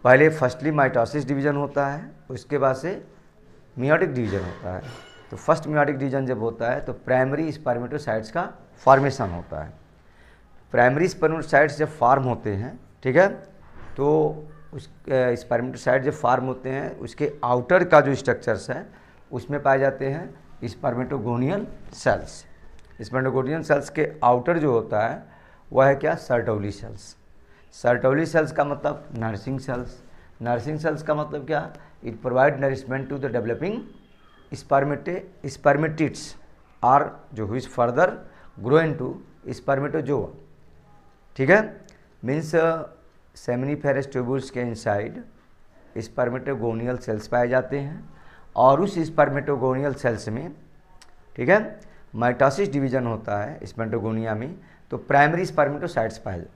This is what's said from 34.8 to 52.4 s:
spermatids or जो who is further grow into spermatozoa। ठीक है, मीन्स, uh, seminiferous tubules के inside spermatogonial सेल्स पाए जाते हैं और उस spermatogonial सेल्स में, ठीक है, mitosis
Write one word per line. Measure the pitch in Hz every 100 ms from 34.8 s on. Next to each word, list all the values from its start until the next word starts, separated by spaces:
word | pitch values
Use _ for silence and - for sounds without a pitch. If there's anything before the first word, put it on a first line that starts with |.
| 139 143 175 180 - -
spermatids | 139 - 147 139 160 156 147 - - - - - _ -
or | 120 135 - - -
जो | - 101
who | 120
is | 123
further | - 120 123 185 226 - - - - 104
grow | 151
into | 165 139 127 - - - - -
spermatozoa। | - 135 143 156 127 139 - - - - - - _ - - _ _ -
ठीक | 135
है, | 202 214 - - - _ _
मीन्स, | 117 147 156
uh, | 165 165 160 - - _ _ _ -
seminiferous | - 123 135 147 143 135 135 131
tubules | 120 135 131
के | 123 120
inside | 110 113 104 117 170 - - _ _ - - - 110 107
spermatogonial | - 123 127 135 127 117 113 120 123
सेल्स | - 107 -
पाए | 123 120
जाते | 127 123 139
हैं | 143 165 - - - - - -
और | 127 139
उस | 202 185
spermatogonial | 156 156 143 139 147 139 127 131 143 131
सेल्स | 123 110 110
में, | 113 160 - - - _ - - - - -
ठीक | 123
है, | 202 220 - - - - 107
mitosis | 120 120